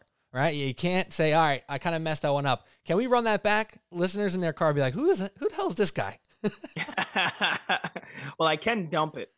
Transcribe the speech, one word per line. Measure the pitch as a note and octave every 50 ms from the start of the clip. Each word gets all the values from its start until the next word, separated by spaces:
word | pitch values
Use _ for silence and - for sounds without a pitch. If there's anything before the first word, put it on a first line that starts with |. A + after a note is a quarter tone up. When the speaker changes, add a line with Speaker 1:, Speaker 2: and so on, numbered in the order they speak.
| _ _ _ _ _ _ -
Speaker 1:
right? | B2+ C#3 E3 D3+
You | D3 C#3 C#3 B2+
can't | - - F3 F3+ F#3 F#3 - -
say, | - D#3+ D#3 D3+
"All | E3 D#3+
right, | D3+ C#3 B2+ - -
I | C#3+ C#3
kinda | - E3 E3 D#3+
messed | D#3+ D#3+ D#3 D3 -
that | D3 C#3
one | C#3+ C#3+
up. | C#3 B2+ - - _ _ _ _
Can | - E3
we | F#3 B3
run | C4 B3 A#3+ A#3
that | A3+ G#3+ G3 -
back?" | G#3 G#3 G#3+ A3 - - - _ _
Listeners | - F3 E3+ F#3 F#3 G3+ G#3 G3 F3
in | F#3
their | F3+ E3 D3+
car | - F3 D#3 D3
be | C#3+
like, | C3+ C3 B2+
"Who | F#3+ C#4+ F4+
is | G4 G3
it? | F#3 G3 - -
Who | C#4+ G#4+
the | -
hell | - G4 F#4
is | E3+
this | - G#3 F#3
guy?" | - - G#2+ G2 F#2+ - _ _ _ _ -
<laughs> | G#3+ - - - - - E3 - - C#4 - F#3 - -
Speaker 2:
<laughs> | G#3 F3+ F3 - - G#3 F3 D3 - - - F#3+ - - E3 - - - - - - - C#3 - -
Well, | E3 D#3+
I | D#3
can | D#3 - A3 A#3 A3 F#3 D#3
dump | D#3 D#3+ D#3 D3+ -
it, | C#3+ G2 - _